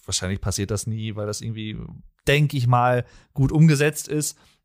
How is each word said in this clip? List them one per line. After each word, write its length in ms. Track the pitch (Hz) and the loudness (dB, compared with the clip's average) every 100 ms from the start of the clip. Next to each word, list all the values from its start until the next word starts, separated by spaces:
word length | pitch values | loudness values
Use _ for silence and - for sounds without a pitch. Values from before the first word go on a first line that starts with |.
| - | -8
wahrscheinlich 360 | - 92 98 | -6 -4 -4
passiert 280 | 104 95 98 | -4 -4 -4
das 160 | 104 - | -4 -4
nie, 300 | 110 110 104 | -6 -6 -6
weil 100 | 104 | -6
das 140 | 107 | -6
irgendwie, 380 | 117 110 107 104 - - - _ - | -8 -8 -8 -10 -12 -16 -20 _ 2
denk 260 | 143 147 | 4 2
ich 140 | 143 120 | 2 2
mal, 380 | 123 123 123 - - _ | 4 4 2 -2 -14 _
gut 200 | - 131 | 0 2
umgesetzt 560 | 156 160 143 147 151 - | 6 6 6 2 0 -6
ist. 280 | 151 147 - _ _ | -4 -4 -10 _ _